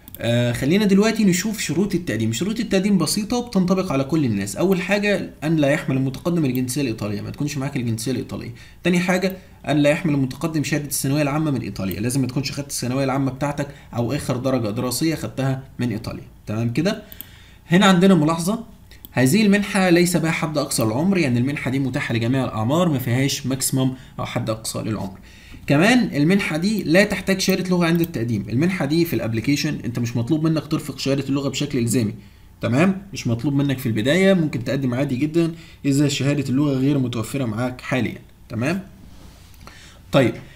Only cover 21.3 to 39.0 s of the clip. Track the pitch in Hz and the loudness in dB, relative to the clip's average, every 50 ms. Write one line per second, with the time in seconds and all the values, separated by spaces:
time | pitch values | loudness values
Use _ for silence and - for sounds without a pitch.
21.3 | 120 120 123 139 147 151 - 135 131 139 139 127 127 143 - - 117 113 117 117 | 2 2 0 0 -2 -4 -4 -2 -2 0 0 -2 -2 -4 -4 -2 -2 0 0 0
22.3 | 135 135 127 - - 107 107 117 143 170 185 175 147 120 - 117 117 127 135 139 | 2 0 0 -2 -2 -2 0 0 2 2 2 2 2 0 0 0 0 0 0 0
23.3 | - - - 123 131 131 - - - 131 131 131 127 - - - - - - - | -2 -4 -4 -4 -4 -2 -2 -2 0 0 0 0 -2 -4 -10 -14 -10 -10 -8 -6
24.3 | - 123 120 113 110 113 - - - 117 107 110 107 92 101 98 - - - - | -4 -4 -4 -4 -4 -6 -6 -8 -8 -6 -4 -4 -4 -4 -6 -8 -12 -14 -20 -20
25.3 | - - - - - - - - 143 143 175 226 254 254 208 151 143 139 147 160 | -20 -20 -20 -20 -20 -8 -2 2 4 4 6 6 6 4 2 2 0 2 2 4
26.3 | 196 196 - - 160 156 175 208 226 202 - 139 156 190 208 208 190 185 - - | 4 2 2 -2 -2 -2 -2 -2 -2 -2 0 4 4 4 4 4 0 -4 -2 -2
27.3 | 190 185 - - 185 185 175 185 180 175 175 165 170 170 165 165 - 110 113 120 | -2 0 0 0 0 0 0 0 2 2 4 4 2 2 0 -2 -4 -4 -4 -2
28.3 | 117 101 95 - 107 127 160 185 190 180 151 135 156 170 170 170 - 113 - 110 | -2 -2 -2 -2 0 0 2 2 0 0 -2 0 2 2 2 2 0 -2 -2 -2
29.3 | 113 113 - 143 143 143 - 151 76 - - 113 117 123 120 117 - 123 117 120 | -2 -2 0 0 0 0 0 -2 -4 -4 -6 -6 -4 -4 -4 -2 -2 -2 0 0
30.3 | 160 151 160 160 160 156 151 - 156 156 - - 120 - - 131 139 - - - | 0 2 2 2 0 0 -2 -2 -4 -4 -4 -6 -8 -4 -2 0 0 0 0 0
31.3 | 139 143 139 135 - - 147 147 - 127 117 120 - 131 110 101 - - - - | -2 -2 -2 -2 -2 -2 -4 -2 0 0 0 2 2 2 0 0 -2 -6 -14 -20
32.3 | - - - - - - - 110 117 135 175 196 185 - - - - - - 123 | -20 -20 -20 -20 -10 -6 -2 0 2 4 4 2 2 -2 -6 -12 -10 -6 -2 -2
33.3 | 117 120 156 151 139 139 143 139 131 127 - 120 113 113 107 135 156 185 190 190 | -2 0 0 0 0 0 0 0 -2 -2 -2 -2 -2 0 2 2 4 4 6 6
34.3 | 196 175 160 147 - 123 117 - 123 139 139 123 120 127 143 139 127 120 147 151 | 6 4 2 0 -2 -4 -4 -4 -2 -2 -2 0 0 0 0 -2 -2 -2 -2 0
35.3 | 160 170 165 160 165 - - - - - - 143 135 139 151 135 - - 127 139 | 0 0 0 0 -2 -8 -14 -20 -14 -4 0 2 2 4 2 2 0 0 0 0
36.3 | 143 143 131 - 123 139 151 143 135 127 131 143 147 139 127 120 117 117 107 - | 0 0 0 0 0 2 2 2 2 2 2 2 2 2 0 0 -2 -4 -4 -4
37.3 | - 139 131 113 104 110 127 123 123 - - - 143 127 110 92 - - - - | -4 -4 -4 -2 -2 -2 -4 -4 -6 -8 -6 -4 -2 -2 -2 -2 -4 -8 -14 -20
38.3 | - - - - - 107 120 147 180 196 - - - - | -20 -20 -16 -10 -6 -4 -2 -2 -2 -4 -6 -10 -16 -20